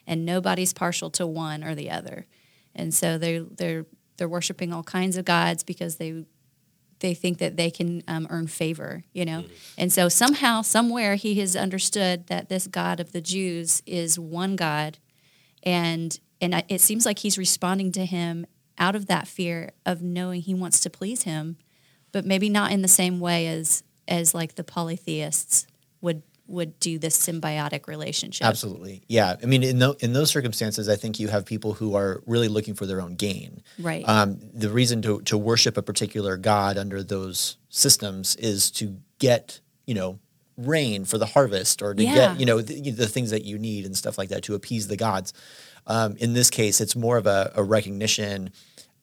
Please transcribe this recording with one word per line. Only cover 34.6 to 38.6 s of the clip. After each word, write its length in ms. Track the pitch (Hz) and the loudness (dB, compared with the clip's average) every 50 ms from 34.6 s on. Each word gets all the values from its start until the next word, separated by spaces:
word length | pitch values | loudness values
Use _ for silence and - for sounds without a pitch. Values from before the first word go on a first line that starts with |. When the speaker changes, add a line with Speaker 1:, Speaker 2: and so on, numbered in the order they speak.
| 107 104 | -2 0
Speaker 3:
reason 320 | 107 123 127 120 120 113 | 2 4 4 4 2 2
to, 200 | 104 110 104 - | 0 0 0 -2
to 160 | - - 110 104 | 0 0 0 2
worship 380 | 104 113 117 113 - 120 - | 2 4 4 4 4 4 2
a 60 | 104 | 0
particular 540 | - - 98 - 113 98 - 110 98 98 95 | -2 -2 -2 -2 -4 -2 -2 -2 -2 -2 -2
god 400 | 92 92 107 107 104 98 98 95 | 0 2 4 4 4 4 2 0
under 260 | 98 98 101 98 98 | -2 -2 -4 -6 -6
those 540 | 98 - 101 95 95 95 87 - - - - - _ _ | -4 -4 -4 -4 -4 -4 -4 -4 -4 -4 -6 -10 _ _
systems 680 | - - - 139 - - 104 101 95 95 95 - - | 0 4 4 6 4 4 2 -2 -6 -4 -4 -4 -2
is 340 | - - 110 101 98 | -2 0 0 2 2